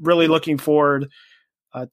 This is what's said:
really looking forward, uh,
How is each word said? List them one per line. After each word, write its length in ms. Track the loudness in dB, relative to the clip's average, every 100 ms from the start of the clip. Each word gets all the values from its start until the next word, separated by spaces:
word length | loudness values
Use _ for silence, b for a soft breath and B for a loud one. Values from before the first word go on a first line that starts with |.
really 260 | 0 2 2
looking 300 | 2 0 -4
forward, 540 | 0 2 2 0 -6 b b b b _ _
uh, 140 | -16 -12